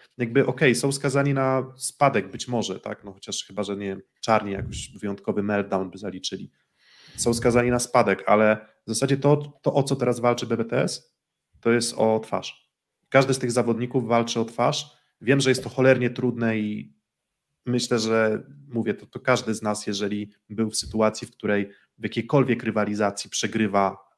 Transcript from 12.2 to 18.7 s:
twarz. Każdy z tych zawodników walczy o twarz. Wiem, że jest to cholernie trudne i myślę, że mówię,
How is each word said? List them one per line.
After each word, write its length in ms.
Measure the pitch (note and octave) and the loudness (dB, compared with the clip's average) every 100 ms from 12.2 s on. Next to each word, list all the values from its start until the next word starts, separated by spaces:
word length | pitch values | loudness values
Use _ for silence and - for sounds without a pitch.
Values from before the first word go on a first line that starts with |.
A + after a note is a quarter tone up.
twarz. 500 | A2 G2 - - _ _ _ _ _ | -2 -6 -8 -14 _ _ _ _ _
Każdy 260 | C#3 B2+ | 4 4
z 40 | B2+ | 0
tych 140 | - | 0
zawodników 560 | A#2+ A#2 A2+ B2 C3 A2 | 0 0 0 -2 -2 0
walczy 320 | A#2 A#2 A#2 | 0 0 -2
o 40 | |
twarz. 520 | A2+ - B2+ D3 - _ _ _ | -4 0 0 0 -8 _ _ _
Wiem, 200 | A2 C#3 | 0 2
że 80 | C3+ | 4
jest 140 | B2+ | 0
to 40 | A2 | -2
cholernie 420 | - C3 B2+ A#2+ | 2 6 6 2
trudne 480 | B2 B2+ A#2 A#2 A2 | -2 -2 0 -2 0
i 380 | G#2+ G#2 - _ _ _ _ _ _ _ - | -2 -6 -10 _ _ _ _ _ _ _ -4
myślę, 320 | A#2+ A#2+ A#2+ | -2 0 0
że 440 | A2 A2+ A2 G#2+ - - | 2 2 2 0 -6 -20
mówię, 260 | - | -8